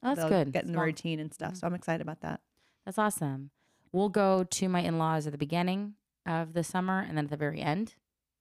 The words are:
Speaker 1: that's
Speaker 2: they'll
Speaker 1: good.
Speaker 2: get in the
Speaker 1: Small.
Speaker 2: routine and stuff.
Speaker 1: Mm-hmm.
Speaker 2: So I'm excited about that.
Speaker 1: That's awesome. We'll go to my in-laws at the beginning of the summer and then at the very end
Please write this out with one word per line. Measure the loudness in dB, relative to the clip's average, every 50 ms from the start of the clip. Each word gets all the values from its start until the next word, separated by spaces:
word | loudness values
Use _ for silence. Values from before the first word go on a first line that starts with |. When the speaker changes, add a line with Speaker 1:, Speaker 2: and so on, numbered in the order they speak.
Speaker 1:
that's | -2 -2 -2 0
Speaker 2:
they'll | 2 4
Speaker 1:
good. | 4 4 4 2
Speaker 2:
get | 0 -2
in | -2 -2
the | 0
Speaker 1:
Small. | 0 0
Speaker 2:
routine | 0 0 -2 -4 -4 -4 -4
and | -4 -8 -8
stuff. | -8 -8 -8
Speaker 1:
Mm-hmm. | -6 -4
Speaker 2:
So | -4
I'm | -4 -4
excited | -4 -2 -2 -4 -2
about | -4 -8 -10 -8
that. | -8 -8 -8 -8 _ _ _ _ _ _ _ _ -12
Speaker 1:
That's | -6 -2 0
awesome. | 0 0 0 0 -2 -2 -4 -4 -8 -12 _ _ _ _ _ _ _ _
We'll | 0 0 2 2
go | 4 4 6 6 6 4 2
to | 0 0 0 0 2
my | 2 2
in-laws | 2 2 2 2 2 2 2 2 0
at | -2
the | -2 -2
beginning | -2 0 0 0 2 2 0 -2 -4 -6 -10 _ _ _ _ _ -6
of | -2 -2 -2 -2 -2 0
the | -2 -2
summer | 0 0 0 0 2 2 0
and | 0 0 -2 -2
then | -2
at | -2
the | -2
very | -2 0 -2 -2 0
end | 0 0 0 0 -2 -6 -8 _ _ _ _ _ _ _ _ _